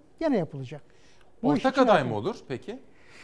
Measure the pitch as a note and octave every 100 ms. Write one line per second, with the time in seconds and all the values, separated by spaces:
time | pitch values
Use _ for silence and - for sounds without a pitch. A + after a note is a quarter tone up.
0 | _ - E4 A#3 D#3 C#3 B2+ D3 - -
1 | - - - - B3 C4+ C4 C4+ B3+ F3+
2 | B2 G#2 D#3+ - - B2 - B3+ - -
3 | - -